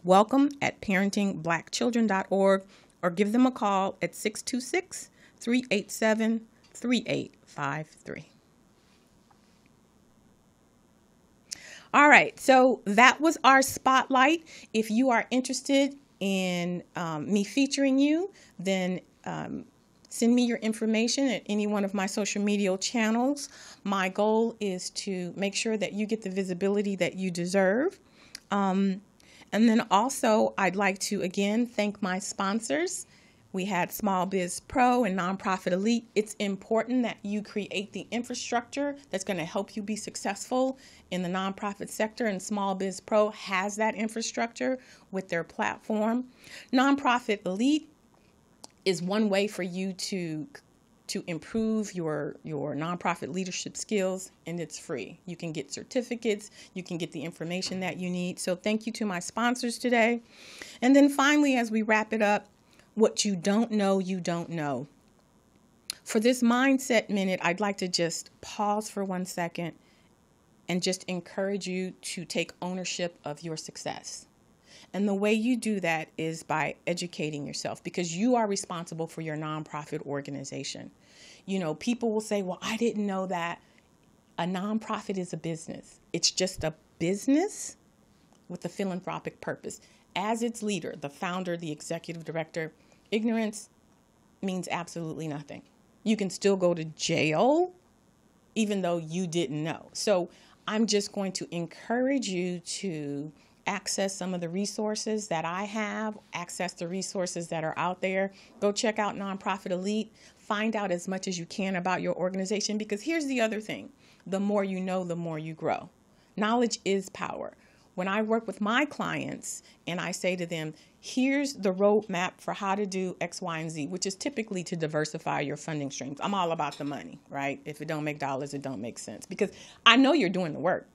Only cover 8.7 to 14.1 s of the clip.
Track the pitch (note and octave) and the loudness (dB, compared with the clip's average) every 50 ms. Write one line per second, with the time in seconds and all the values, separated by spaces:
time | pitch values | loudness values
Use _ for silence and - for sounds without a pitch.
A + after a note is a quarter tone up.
8.7 | _ _ _ _ _ _ _ _ _ _ _ _ - _ _ _ _ _ _ _ | _ _ _ _ _ _ _ _ _ _ _ _ -20 _ _ _ _ _ _ _
9.7 | _ _ _ _ _ _ _ _ _ - _ - _ _ _ _ _ _ _ _ | _ _ _ _ _ _ _ _ _ -20 _ -20 _ _ _ _ _ _ _ _
10.7 | _ _ _ _ _ _ _ _ _ _ _ _ _ _ _ _ - - - - | _ _ _ _ _ _ _ _ _ _ _ _ _ _ _ _ -14 -14 -14 -18
11.7 | - - - - - B3+ C#4+ D4 C4 G3+ D#3 A#2+ - - - - C4 C4 B3+ C4 | -18 -20 -8 4 6 8 10 12 12 10 10 6 -2 0 6 8 8 10 10 8
12.7 | A#3 - - G3 G3+ G#3+ B3 C4 - - D4 E4 D#4+ - - C4 C4+ C4+ C4 - | 6 4 0 2 8 10 10 10 8 8 2 2 2 6 6 8 8 8 6 4
13.7 | - - - C4 C4 C4 - - | -2 0 2 4 4 4 4 4